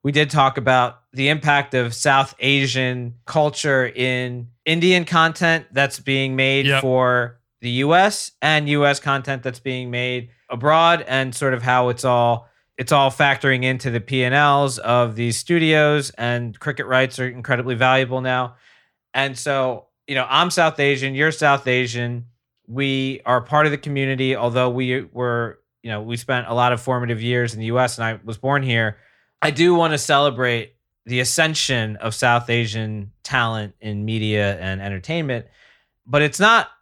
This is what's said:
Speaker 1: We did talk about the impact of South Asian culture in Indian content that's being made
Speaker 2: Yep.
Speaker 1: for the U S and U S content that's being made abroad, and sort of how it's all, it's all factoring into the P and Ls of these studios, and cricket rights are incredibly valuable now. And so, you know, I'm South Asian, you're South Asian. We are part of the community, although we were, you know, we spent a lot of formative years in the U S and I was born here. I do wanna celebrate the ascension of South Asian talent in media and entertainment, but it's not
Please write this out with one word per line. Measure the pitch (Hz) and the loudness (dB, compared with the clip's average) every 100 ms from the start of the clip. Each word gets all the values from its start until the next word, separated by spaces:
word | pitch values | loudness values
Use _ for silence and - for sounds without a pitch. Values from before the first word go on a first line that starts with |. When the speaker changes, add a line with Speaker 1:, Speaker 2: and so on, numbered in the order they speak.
Speaker 1:
We | 139 | 0
did | 147 147 | 0 2
talk | 151 135 135 | 4 2 2
about | 127 127 123 - _ | 2 2 2 -4 _
the | 127 139 | -2 0
impact | 151 151 143 139 | 2 2 2 2
of | 131 120 | -2 -2
South | 117 143 135 135 - | 0 2 2 2 -2
Asian | 135 139 135 131 127 127 120 120 | 0 2 0 0 -2 -2 -8 -12
culture | - 156 147 143 151 135 | -4 0 0 0 0 0
in | 127 123 127 127 127 123 120 _ | 0 -2 -2 -2 -4 -8 -14 _
Indian | - 165 180 180 | -2 2 4 2
content | 165 170 160 156 170 165 - | 2 2 2 2 0 0 -2
that's | 135 139 - | -2 -2 -2
being | - 135 135 131 | -2 -2 0 0
made | 135 135 139 | 2 2 2
Speaker 2:
Yep. | 135 | 2
Speaker 1:
for | 135 127 127 123 120 - _ _ | 2 2 2 2 -2 -10 _ _
the | 120 | -6
U | 123 143 | -2 2
S | 175 202 208 - _ | 4 4 0 -12 _
and | 147 151 147 | 0 0 2
U | 147 | 2
S | 143 139 | 2 2
content | 147 139 131 135 | -2 -4 -4 -6
that's | 127 117 | -8 -8
being | 135 127 123 | -8 -8 -6
made | 123 127 123 120 _ _ | -6 -4 -6 -10 _ _
abroad, | 123 143 160 170 170 - | -2 2 4 4 2 0
and | 131 131 | -2 -2
sort | 117 139 | -2 -2
of | 123 | 0
how | 123 127 123 | 2 2 2
it's | 123 | 0
all, | 131 120 120 117 - _ _ - | 0 2 2 0 -4 _ _ -12
it's | 123 | 0
all | 147 135 | 4 2
factoring | - 143 135 139 127 | 2 2 2 0 2
into | 127 127 131 | 0 -2 -4
the | 117 | -4
P | - 135 | -2 -2
and | 123 | 2
Ls | 139 147 143 139 123 | 4 4 4 0 -2
of | 113 123 120 | 0 2 2
these | 110 120 | -2 -4
studios, | 110 - 170 160 156 151 147 131 | -4 -2 0 4 4 4 2 -4
and | - 120 120 120 104 | -6 -4 -4 -6 -8
cricket | 151 127 | -8 -6
rights | 117 131 131 - | 0 2 2 -2
are | 127 | -8
incredibly | 123 117 123 120 | -8 -4 -2 -2
valuable | 120 127 131 127 127 | 0 2 2 0 -4
now. | 127 127 123 _ _ _ _ _ _ | -2 -2 -4 _ _ _ _ _ _
And | 131 135 120 | -4 -4 -4
so, | 147 135 131 113 _ _ | -4 -2 -2 -6 _ _
you | - | -4
know, | 135 120 | -4 2
I'm | 139 180 | 2 2
South | 180 160 151 | 2 0 2
Asian, | 139 135 135 | 0 0 -4
you're | 135 156 | 0 -2
South | 156 151 135 131 | 2 2 2 2
Asian. | 123 123 120 120 120 120 _ _ _ - | 0 0 -4 -6 -6 -12 _ _ _ -12
We | 120 139 135 135 131 | -6 -2 -2 -4 -6
are | 120 123 | 0 -2
part | 117 151 | 2 2
of | 151 | 2
the | 147 | 0
community, | 151 139 135 131 131 | -4 -4 -2 -2 -2
although | 127 120 120 127 | 0 0 0 0
we | 123 127 131 101 | 0 -2 -4 -6
were, | 120 123 117 117 - _ _ | -6 -4 -2 -4 -10 _ _
you | 117 | -10
know, | 104 | -10
we | 110 | -8
spent | 120 - 127 117 | -8 -4 -4 -2
a | |
lot | 117 123 | 0 2
of | 117 | 0
formative | 131 123 120 113 | -2 -4 -2 -4
years | 117 123 120 | -2 -2 -2
in | 107 | -4
the | 113 | -2
U | 123 | 0
S | 127 - | 0 -2
and | |
I | 113 110 | -6 -6
was | 110 107 | -12 -6
born | 131 139 | -2 -2
here. | 131 117 110 - _ _ _ _ | 0 0 -2 -6 _ _ _ _
I | 151 | -2
do | 139 170 | 2 4
wanna | 175 165 147 | 4 2 0
celebrate | - 143 143 120 123 117 107 _ _ _ | 2 2 2 0 -2 -2 -6 _ _ _
the | 113 127 | -6 -2
ascension | 123 - 160 156 - 127 107 107 | -2 0 0 0 -2 -2 -2 -6
of | 113 | -8
South | - 127 120 117 | 0 2 2 0
Asian | 117 113 113 110 107 101 _ | -2 -2 -6 -6 -8 -12 _
talent | - 131 117 113 104 _ | -4 -2 0 -4 -8 _
in | 110 104 | -8 -6
media | 107 110 107 107 101 92 | -4 -2 0 0 0 -2
and | 95 95 | -6 -6
entertainment, | 98 95 92 165 147 120 - _ _ _ _ _ - | -8 -10 -6 -6 -4 -6 -10 _ _ _ _ _ 0
but | 147 | 2
it's | 147 - | 2 2
not | 208 226 - _ | 4 4 0 _